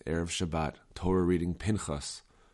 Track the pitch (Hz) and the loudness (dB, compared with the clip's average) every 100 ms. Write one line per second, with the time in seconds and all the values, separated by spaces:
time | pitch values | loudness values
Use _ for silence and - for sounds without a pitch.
0 | - 82 85 - 87 80 76 - - - | -4 -2 -2 -2 -2 0 -2 -4 -14 -4
1 | 85 92 87 90 85 82 104 104 - 71 | 2 4 4 4 2 -2 -2 -2 -2 -6
2 | - - - _ _ | -6 -12 -16 _ _